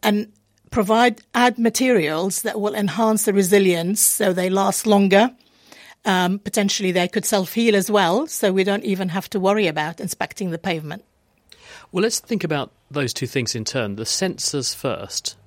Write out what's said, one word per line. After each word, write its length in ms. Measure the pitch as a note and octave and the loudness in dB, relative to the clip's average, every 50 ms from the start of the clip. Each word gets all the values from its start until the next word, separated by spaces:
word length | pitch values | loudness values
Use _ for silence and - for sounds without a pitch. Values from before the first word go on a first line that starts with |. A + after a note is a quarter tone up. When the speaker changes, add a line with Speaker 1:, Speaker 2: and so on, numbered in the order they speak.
Speaker 1:
and 300 | - A3 G#3 G#3 G#3 - _ _ _ _ _ _ _ _ - | 2 2 0 0 -2 -4 _ _ _ _ _ _ _ _ -2
provide, 480 | B3 G#3 F#3 A3 A3+ A#3+ B3 A3 - _ _ _ | -2 2 2 4 4 4 4 2 0 _ _ _
add 240 | B3 B3 B3 B3 B3 | 2 2 2 2 2
materials 800 | A#3 A3+ A3 - C4 B3+ B3 G#3+ D#3 D3 D#3 D#3 F3+ G3 F#3 - | 0 0 0 2 2 2 2 2 2 0 -2 -2 -2 -2 -4 -4
that 180 | - A3 - G#3+ | -6 -6 -4 -2
will 140 | G3+ G3+ G#3 | -4 -4 -2
enhance 520 | G#3+ G3+ G3 D3+ G3+ A3+ A3 A3 G#3+ - | -2 -2 -2 0 0 2 2 2 2 0
the 80 | - G3 | 2 2
resilience 680 | G3 G3 F3+ G3+ G3+ G3 F#3 F3+ E3 E3+ F3 G#3 G#3+ | 2 2 4 4 4 6 4 2 2 0 -2 0 2
so 320 | - - - - G#3+ G3 F#3 | 2 2 2 2 0 0 0
they 160 | F3+ F3+ F#3 | 0 -2 0
last 380 | F#3 G3 G3 G3 F#3+ - - A3+ | 0 2 0 0 0 -2 2 4
longer. 440 | G#3 G3+ G3 G3 F#3 G3 A3 B3+ - _ _ _ _ _ _ _ - - - - - _ _ | 4 4 6 6 6 6 4 4 0 _ _ _ _ _ _ _ -20 -20 -20 -20 -20 _ _
Um, 340 | A3+ F#3+ F3+ F3+ F3+ F#3 G3+ | 0 2 2 2 0 0 -4
potentially 520 | _ G#3 - A3+ G3+ G3 - - G3+ F#3 | _ -4 -2 0 0 0 0 0 -2 0
they 160 | F3 F3+ F3 F3+ | 0 0 0 0
could 160 | - A3+ - | -2 -4 -2
self-heal 520 | - - G3+ F#3+ F#3 - A3+ A#3 A#3 G#3 | 0 0 0 0 0 -2 0 2 4 4
as 140 | G3 F#3 - | 2 2 2
well, 380 | G#3+ G#3 F#3+ E3 F3 A3 D4+ D#4+ | 2 2 4 4 2 0 -2 -4
so 240 | - - - G3+ | -6 -2 0 0
we 140 | F#3 F#3+ F#3+ | 2 2 2
don't 180 | F#3+ G3 G3+ - | 0 0 -2 -2
even 260 | - G3 F#3 G3 F#3 | -4 -4 -2 -2 -4
have 200 | D#3+ G3 - - | -4 -6 -8 -6
to 100 | - G#3 | -6 -2
worry 280 | F3+ G3 G3+ G#3+ G#3+ E3+ | 2 2 2 2 2 0
about 340 | D3+ D#3+ D3+ D3+ E3 - | 0 -2 -4 -4 -6 -8
inspecting 480 | - F3 - _ - - - - G#3 F3+ | -8 -10 -6 _ -8 -8 -6 -8 -6 -6
the 80 | E3 E3 | -6 -6
pavement. 480 | _ G3+ F3 D#3+ D3+ D3+ D#3 G3+ - _ _ _ _ _ _ _ _ _ - _ - - - - - _ | _ -4 -4 -4 -6 -10 -14 -14 -16 _ _ _ _ _ _ _ _ _ -20 _ -20 -20 -20 -20 -20 _
Speaker 2:
Well, 100 | - F3+ | -4 -2
let's 180 | G3+ A3+ A#3 - | -2 0 -2 -4
think 240 | - - A#3+ G3+ - | -6 -4 -4 -4 -2
about 280 | E3+ D#3 C#3+ C3 - _ _ _ _ | -2 -2 -4 -4 -6 _ _ _ _
those 240 | C#3 D3 C#3 A#2+ - | -6 -4 -4 -4 -4
two 140 | - C3+ A#2+ | -6 -8 -4
things 260 | - C#3 B2 A2 - | -2 -4 -4 -2 -4
in 100 | A#2+ A2 | -6 -6
turn. 320 | - - C3+ A#2 G#2 G2+ | -6 -4 -4 -4 -4 -6
The 80 | G2+ A2+ | -8 -6
sensors 720 | - - - F#3+ F#3 - - - - - D3 B2 - - | -6 -4 -2 -2 -4 -4 -4 -6 -6 -4 -4 -6 -6 -8
first. 600 | - - C3+ A2 - - G2+ - - - - - _ _ | -4 -6 -6 -6 -6 -8 -10 -10 -8 -8 -8 -12 _ _